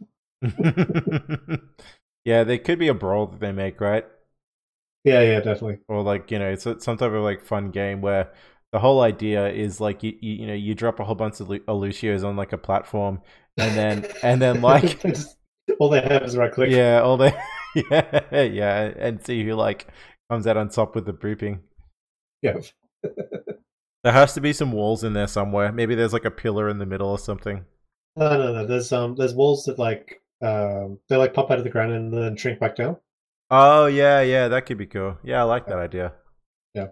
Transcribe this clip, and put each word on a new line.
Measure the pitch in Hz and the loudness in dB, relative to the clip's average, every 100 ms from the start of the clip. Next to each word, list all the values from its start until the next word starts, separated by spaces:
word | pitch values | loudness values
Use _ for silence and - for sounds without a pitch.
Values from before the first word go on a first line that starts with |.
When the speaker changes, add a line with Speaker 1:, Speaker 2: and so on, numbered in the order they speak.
| - _ _ - | -20 _ _ -8
Speaker 1:
<laughs> | 120 - 165 175 170 165 - 151 - 151 - 160 - _ - _ _ _ | -8 0 0 0 0 -2 -2 -4 -6 -10 -8 -10 -10 _ -20 _ _ _
Yeah, | 117 113 | 0 2
there | 117 123 | 2 0
could | - 170 | 0 0
be | 160 | 2
a | |
brawl | 110 95 101 104 | 0 0 -2 -2
that | - | -6
they | 104 | -8
make, | 98 98 - | -4 -6 -2
right? | 101 107 - _ _ _ _ _ _ _ _ _ | 0 0 -4 _ _ _ _ _ _ _ _ _
Speaker 2:
Yeah, | 139 123 | 4 6
yeah, | 117 110 | 6 4
definitely. | - - 110 101 - | 0 -2 -4 -10 -6
Speaker 1:
Or, | 104 | -4
like, | 101 101 - | -2 -2 -4
you | 107 | -4
know, | 98 | -4
it's | 95 | -4
some | 120 113 - 113 | -6 -6 -6 -2
type | 123 | -2
of, | 107 | 0
like, | 104 101 | -2 -4
fun | - 104 101 | -6 -6 -4
game | 98 98 98 | -4 -4 -4
where | 101 98 92 - _ _ _ | -2 -2 -2 -8 _ _ _
the | 107 | 0
whole | 123 135 | 4 6
idea | 117 104 107 104 101 | 4 2 -2 0 -2
is, | 98 104 101 | -2 -6 -4
like, | 107 101 | -4 -4
you, | 110 110 | -8 -8
you, | 110 | -10
you | 107 110 | -8 -8
know, | |
you | 104 104 | -6 -6
drop | 107 117 113 | -2 -2 -4
a | |
whole | 104 | -6
bunch | 101 107 - | -4 -6 -6
of | 95 | -10
Lu-, | 101 - | -8 -4
of | 104 | -4
Lucios | 98 98 110 101 | -4 -4 -2 -2
on, | 101 | -4
like, | 101 98 | -6 -8
a | - | -8
platform, | - 98 - 107 101 95 - _ _ - | -4 -4 -2 -4 -4 -6 -12 _ _ -4
and | 110 107 | -2 0
then, | 107 104 101 - | 0 -2 -6 -4
Speaker 2:
<laughs> | |
Speaker 1:
and | 120 127 | 0 2
then, | 127 120 | 2 4
like, | 120 139 170 - | 6 6 4 0
Speaker 2:
They | 190 | -4
just, | 147 - _ _ _ - - | -4 -8 _ _ _ -6 0
all | 143 | 4
they | 143 | 2
have | 135 139 | 2 0
is | 131 123 | 0 0
right | 120 | 0
click. | - 131 | 2 2
Speaker 1:
Yeah, | 127 120 120 | 4 6 6
all | 123 127 | 4 4
they, | 135 - - - | 4 2 -10 -14
<laughs> | - 160 | -6 -4
yeah, | - 196 - 156 - 143 | 0 0 2 0 0 0
yeah, | 123 101 104 101 107 - | 0 0 0 0 -2 -4
and | 120 107 | -6 -6
see | - 120 | -6 -4
who, | 107 | -2
like, | 110 107 104 - - - _ - | 0 -2 -2 -10 -20 -20 _ -8
comes | 117 107 | -4 0
out | 107 | 0
on | 104 | 0
top | - 107 117 | -2 -2 -2
with | 98 | -8
the | |
booping. | 90 104 107 104 98 - _ - _ _ _ _ _ | -8 -8 -6 -6 -8 -14 _ -20 _ _ _ _ _
Speaker 2:
Yeah. | 131 95 - _ _ _ | -4 -4 -10 _ _ _
<laughs> | - - - - - - _ _ _ _ | -12 -10 -12 -12 -14 -18 _ _ _ _
Speaker 1:
There | 120 | 4
has | 127 143 | 6 6
to | - | 4
be | 143 | -2
some | 147 143 | -2 -2
walls | 107 104 110 | -2 -2 -2
in | 110 | -2
there | 104 101 | -2 -2
somewhere. | 104 101 101 104 | -2 -2 0 -2
Maybe | 117 113 117 | 0 -2 2
there's, | 117 | 0
like, | 113 | 0
a | 113 | -4
pillar | - 117 104 107 | -4 -4 -2 -2
in | 104 | -4
the | 98 | -6
middle | 95 98 | -4 -4
or | 101 | -4
something. | - 98 107 101 92 _ _ _ _ | -6 -8 -6 -8 -12 _ _ _ _
Speaker 2:
No, | 156 151 143 | -2 2 2
no, | 127 | 0
no. | 113 | -2
There's, | 107 123 120 | -2 -4 -2
um, | 123 120 123 | -2 -2 -2
there's | 131 | -2
walls | 123 143 143 | 2 2 2
that, | - 127 | -2 -4
like, | 113 107 - - _ - | -4 -4 -10 -20 _ -8
um, | 113 107 101 101 98 98 - | -4 -2 -2 -4 -8 -12 -2
they, | 131 | 2
like, | 131 | 2
pop | - - | 2 0
out | 127 | 0
of | |
the | 120 | -2
ground | 117 113 | -2 -2
and | 113 113 | -2 -4
then | 117 113 104 | -4 -4 -4
shrink | - - | -6 -4
back | 113 - | -4 -2
down. | 135 175 _ _ _ _ - | -6 -6 _ _ _ _ 2
Speaker 1:
Oh, | 131 139 151 147 | 8 8 8 6
yeah, | 139 143 143 | 6 6 6
yeah, | 131 131 123 | 4 2 2
that | 127 | 0
could | 127 110 | -4 -10
be | 101 | -8
cool. | 101 95 92 | -6 -6 -8
Yeah, | 127 127 | -4 0
I | |
like | 117 120 113 | 2 0 -2
Speaker 2:
Yeah. | |
Speaker 1:
that | 92 | -6
idea. | 87 90 87 - _ _ _ _ _ | -6 -6 -8 -10 _ _ _ _ _
Speaker 2:
Yeah. | 107 95 | -12 -10